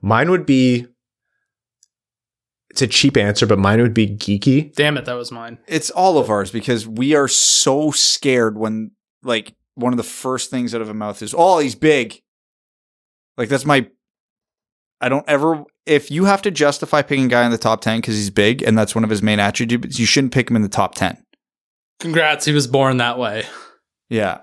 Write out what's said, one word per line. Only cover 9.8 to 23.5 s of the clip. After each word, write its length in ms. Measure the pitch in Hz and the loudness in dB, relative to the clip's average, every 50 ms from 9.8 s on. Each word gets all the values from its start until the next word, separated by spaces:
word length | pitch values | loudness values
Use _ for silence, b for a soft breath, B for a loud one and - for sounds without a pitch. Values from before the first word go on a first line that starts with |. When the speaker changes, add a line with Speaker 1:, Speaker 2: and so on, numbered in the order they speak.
| 120 123 127 | -4 -2 -2
Speaker 3:
of 40 | |
the 80 | 120 113 | -2 -4
first 440 | - - - - 131 127 123 - - | -6 -10 -10 -6 -6 -4 -4 -6 -8
things 260 | - 127 123 120 113 | -6 -6 -6 -4 -6
out 40 | 117 | -6
of 80 | 113 107 | -8 -6
a 60 | 107 | -8
mouth 260 | 107 107 104 101 - 110 | -8 -8 -8 -8 -10 -12
is, 120 | 101 - | -10 -2
"Oh, 220 | - 170 185 185 170 | 2 2 4 4 2
he's 160 | 151 135 113 | 0 -2 -4
big." 480 | - - 156 151 139 120 110 - - _ _ _ _ _ _ _ _ _ _ _ _ _ _ _ _ _ _ _ _ _ _ _ | 0 2 4 4 4 2 -4 -8 -20 _ _ _ _ _ _ _ _ _ _ _ _ _ _ _ _ _ _ _ _ _ _ _
Like, 120 | - 123 107 | -8 -4 -2
that's 180 | 139 135 135 | -2 -2 0
my, 220 | 147 147 135 120 - _ _ _ _ _ _ _ _ _ _ _ _ _ _ _ _ _ _ _ _ _ _ | 2 2 2 2 -2 _ _ _ _ _ _ _ _ _ _ _ _ _ _ _ _ _ _ _ _ _ _
I 80 | - 127 | -4 -4
don't 200 | 131 143 - - | -4 -4 -2 0
ever, 360 | 151 139 143 160 165 156 147 _ _ _ _ | 0 0 2 0 -2 -2 -6 _ _ _ _
if 220 | - 156 147 143 - | 0 0 0 0 -2
you 160 | 143 156 185 | -2 0 2
have 140 | 196 202 196 202 | 2 2 2 0
to 80 | 208 180 | -4 -2
justify 500 | 143 147 143 143 - - 143 - 151 139 | 0 0 0 0 -2 -4 -2 0 0 0
picking 220 | - 147 135 131 | 0 0 0 2
a 20 | 127 | 2
guy 160 | 117 120 120 | 2 2 2
in 60 | 120 | 2
the 80 | 117 113 | 0 0
top 220 | - 117 110 110 - | 0 0 -2 0 0
ten 180 | 117 110 113 | -2 -2 -2
'cause 140 | 110 - 110 | -2 -4 -4
he's 160 | 107 104 101 | -4 -4 -2
big 320 | 98 - 104 104 123 143 - | 0 2 2 2 2 2 0
and 160 | - 110 110 | 2 2 2
that's 160 | 107 104 - | 2 0 0
one 100 | 113 113 | -2 0
of 60 | 107 | 0
his 120 | 110 101 98 | 0 0 0
main 180 | 107 107 104 | 2 2 2
attributes, 580 | 101 101 101 - 123 113 117 120 - - 131 123 | 2 2 0 -2 -2 -2 -2 -4 -4 -6 -4 -2
you 80 | 117 | 0
shouldn't 260 | 110 - 143 135 131 - | 2 2 2 2 2 2
pick 160 | 135 120 - | 0 0 2
him 80 | 120 | 2
in 60 | 113 107 | 0 0
the 60 | 95 | 0
top 260 | - - 101 92 - | 0 0 0 0 0
ten. 240 | - 101 90 - _ _ _ _ _ _ _ _ _ _ _ _ _ _ _ _ _ | -4 -4 -4 -4 _ _ _ _ _ _ _ _ _ _ _ _ _ _ _ _ _
Speaker 2:
Congrats, 460 | - 170 160 165 160 151 151 147 - | -8 -4 0 0 2 2 0 0 0
he 60 | 151 151 | 0 0
was 140 | 147 135 123 | 0 0 2
born 300 | 123 139 135 135 131 127 | 0 2 2 2 2 0
that 200 | 120 120 120 123 | 0 -2 -2 -4
way. 260 | 123 110 101 110 107 B | -4 -4 -4 -6 -8 B